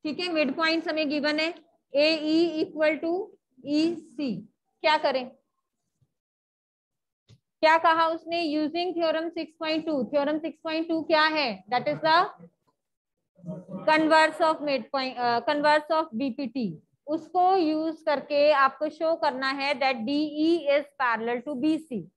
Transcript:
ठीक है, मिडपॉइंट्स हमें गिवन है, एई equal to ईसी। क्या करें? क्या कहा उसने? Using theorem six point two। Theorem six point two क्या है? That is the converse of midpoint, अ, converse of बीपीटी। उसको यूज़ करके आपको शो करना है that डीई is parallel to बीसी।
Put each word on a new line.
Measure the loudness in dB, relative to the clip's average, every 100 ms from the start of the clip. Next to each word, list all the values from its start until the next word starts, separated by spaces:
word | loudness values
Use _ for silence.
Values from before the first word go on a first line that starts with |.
ठीक | -8 -6
है, | -2
मिडपॉइंट्स | 0 0 0 0 0 -2
हमें | -2 -2
गिवन | 0 0 0
है, | -2 -6 _ _ _
एई | 2 2 2 2 2 2 0
equal | -4 0 0 0
to | -2 -4 -6 _ _ _ -2
ईसी। | 0 0 -2 -12 -8 -6 -6 -10 _ _ _
क्या | 2 2
करें? | 2 -2 -6 _ _ _ _ _ _ _ _ _ _ _ _ _ _ _ _ _ _ _ _ -20 _ _
क्या | 4 6
कहा | 4 4 2
उसने? | -2 -4 -4 -2 -2
Using | -2 -2 -4 -2
theorem | -2 -2 -4 -8
six | -10 _
point | -4 -4 -2
two। | -4
Theorem | 0 -2 0 -2
six | -6 -10 -6
point | -4 -2
two | -4 0
क्या | 2
है? | 2 2 -2 -4 -4
That | -2 -2
is | -2
the | 4 4 2 -4 -20 _ _ _ _ _ _ _ _ _ -12 -12 -12 -6 0
converse | 2 4 4 4 2
of | 0 0
midpoint, | -2 -4 -4 -6 -4 -4
अ, | -2 0
converse | 0 0 4 2 2
of | -2 -2
बीपीटी। | -4 -4 -4 -6 -4 -6 -6 _ _ -8
उसको | -8 -2 2 4 4
यूज़ | 2 0 -4 -4
करके | -2 -2 0 2 4
आपको | 6 2 0 -8
शो | -2 -2 0
करना | 0 0 -4
है | -2 -4
that | 0 -2
डीई | -2 -2 -2 -2 0 0 2 2
is | 0 -2 -4
parallel | -2 -2 -4 -4 -6
to | -2
बीसी। | 0 -2 -4 -10 -10